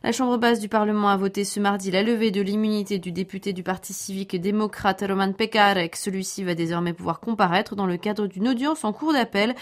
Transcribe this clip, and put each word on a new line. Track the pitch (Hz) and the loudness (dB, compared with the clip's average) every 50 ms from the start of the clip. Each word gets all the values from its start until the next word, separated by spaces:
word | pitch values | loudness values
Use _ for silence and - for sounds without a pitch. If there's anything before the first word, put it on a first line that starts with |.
| - | -2
La | 233 | -2
Chambre | 226 - 262 247 247 | 0 0 2 2 2
basse | 233 240 233 233 226 | 4 4 4 4 2
du | 214 196 | 0 0
Parlement | 226 214 214 214 214 208 208 202 | 2 2 2 2 2 4 4 4
a | 196 | 4
voté | 190 196 196 196 202 | 4 2 0 0 -2
ce | 202 196 - 202 | -4 -2 -2 0
mardi | 202 202 202 202 190 196 | 2 2 0 0 -2 0
la | 180 190 202 | 2 2 2
levée | 226 240 214 226 220 | 2 2 2 2 2
de | 185 202 | 2 2
l'immunité | 196 190 202 214 220 214 214 208 196 196 208 190 | 0 0 0 0 0 2 0 0 -2 -2 -4 -4
du | 170 180 | -4 -4
député | 170 185 185 185 - 190 - 202 | -6 -6 -6 -6 -8 -8 -6 -6
du | 190 185 175 | -6 -4 -4
Parti | 185 185 185 - - | -4 -6 -6 -6 -12
civique | 190 - - 202 190 190 196 196 - 180 | -12 -10 -8 -8 -6 -6 -6 -4 -4 -2
démocrate | 170 202 208 214 214 214 - - - 196 190 - 208 | 0 0 0 2 0 -2 -4 0 0 0 0 2 -2
Roman | 196 196 196 196 196 | 0 0 2 0 0
Pekarek. | 190 - 226 220 - 220 208 202 196 185 170 165 - | 0 0 -2 0 4 4 6 6 6 2 0 -2 -4
Celui-ci | - - 208 185 190 185 - - - 190 | -6 -6 -4 -4 -4 -6 -6 -6 -6 -4
va | 180 175 | -2 -2
désormais | 160 170 165 175 170 175 170 | -2 -2 -2 0 0 -2 -2
pouvoir | 165 - 180 170 165 - | -4 -4 -4 -6 -6 -4
comparaître | - 226 226 - 202 175 170 196 220 - 214 | -4 -4 2 2 2 4 4 2 0 0 -4
dans | 202 196 | -2 -2
le | 185 175 | -2 -2
cadre | 175 - 208 208 208 208 190 | -2 -2 -4 -2 -2 -4 -4
d'une | 185 185 208 | -2 -2 0
audience | 254 269 233 269 302 311 302 - | 0 0 0 0 -2 -2 0 -2
en | 214 | -4
cour | 202 - 302 320 | -4 -2 0 2
d'appel, | 311 269 226 - - 202 208 226 254 247 | 2 2 2 2 2 2 2 2 0 -4